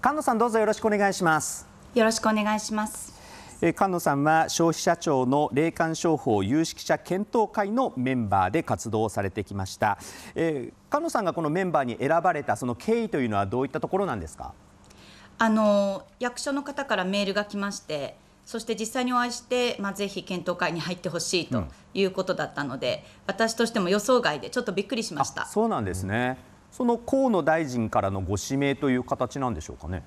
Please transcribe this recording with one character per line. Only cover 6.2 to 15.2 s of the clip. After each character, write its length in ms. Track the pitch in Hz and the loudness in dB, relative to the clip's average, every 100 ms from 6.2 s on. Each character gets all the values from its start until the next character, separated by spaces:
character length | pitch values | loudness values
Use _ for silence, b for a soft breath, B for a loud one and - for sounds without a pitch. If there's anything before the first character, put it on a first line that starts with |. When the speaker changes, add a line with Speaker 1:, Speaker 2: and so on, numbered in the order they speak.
| - 104 | 2 2
Speaker 1:
有 200 | 98 147 | 4 2
識 180 | 160 - | 0 -4
者 160 | - 151 | -2 -2
検 300 | - 180 208 | 0 -4 0
討 200 | 247 214 | 0 0
会 200 | - 202 | 0 -2
の 200 | 233 262 - | 0 -2 0
メ 160 | 127 | 0
ン 160 | 131 107 | 0 2
バ 180 | 98 92 | 2 4
ー 40 | |
で 120 | 107 | 0
活 260 | - 107 117 | 0 -4 -2
動 200 | 107 110 | 0 0
さ 120 | 110 | 0
れ 100 | 98 | -2
て 120 | 107 | -2
き 100 | 98 | -6
ま 120 | 101 95 | -6 -6
し 100 | - | 0
た。 220 | 107 101 B B B | 0 0 B B B
え 380 | - 165 147 113 | -2 -2 -2 -6
ー、 220 | - - | -14 -4
菅 100 | 294 | -2
野 60 | 330 | 0
さ 120 | 269 | 0
ん 40 | 190 | -2
が 80 | |
こ 80 | 165 | -2
の 80 | 156 | 0
メ 140 | 165 | 0
ン 100 | 185 | 0
バ 80 | 156 | 0
ー 20 | |
に 140 | 127 110 | 0 -2
選 220 | 131 165 | 2 2
ば 80 | 175 | 2
れ 120 | 160 | 0
た 120 | 131 107 | -2 -2
そ 100 | 127 | -2
の 80 | |
経 300 | 117 - 233 | -4 0 0
緯 60 | 226 | 0
と 80 | 160 | 0
い 80 | 123 | 2
う 40 | |
の 60 | 104 | 2
は 100 | 98 | 0
ど 160 | 120 | 0
う 40 | 139 | -2
い 20 | |
っ 40 | |
た 80 | 156 | -2
と 80 | 156 | -2
こ 80 | 190 | 0
ろ 80 | 196 | 0
な 100 | 117 | -4
ん 60 | |
で 60 | 78 | -8
す 80 | - | -12
か？ 160 | - - - - - B B B | -14 -14 -20 -20 -20 B B B